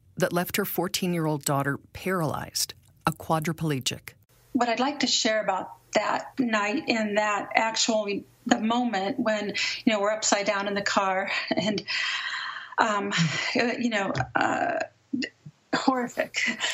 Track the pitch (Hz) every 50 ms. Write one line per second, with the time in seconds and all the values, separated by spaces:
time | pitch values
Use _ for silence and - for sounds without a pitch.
0 | _ - - - - - 170 175 180 - - - 202 - - - 170 190 - -
1 | - 180 175 170 160 156 151 147 - - 143 139 160 143 139 - - - - -
2 | - 180 190 185 160 139 - - - - - - - - - - - - - _
3 | - - 160 - - - 165 160 156 170 160 - 165 160 147 131 120 - - -
4 | - - - _ _ _ _ _ _ _ - 262 247 240 226 220 247 277 294 285
5 | - 247 - - - 226 220 220 202 196 190 185 214 - - - _ _ - 214
6 | 208 208 214 - - - - - 262 233 220 214 202 208 214 285 - - 247 226
7 | 220 208 202 208 214 214 208 196 202 - - - 220 - - - - - 226 214
8 | 208 202 202 190 - - - _ - - 247 220 208 220 233 240 247 240 208 190
9 | 190 202 196 - 247 220 214 208 208 202 - - - - - - - 240 220 208
10 | 196 208 220 214 214 - 226 202 202 208 208 196 202 202 202 202 196 - - 214
11 | 196 190 190 190 196 196 - - - - - - 175 214 208 180 - - - -
12 | - - - - - - - - - - - - - - - - 214 226 208 202
13 | 202 202 190 170 170 151 135 - - - - 240 233 247 - - 233 240 220 202
14 | 196 - - - - - - - - - - - - - - - - - - _
15 | _ _ - 247 - - - _ - 151 - _ _ _ - - - - 262 254
16 | 240 247 - - - - - - - 240 226 - - -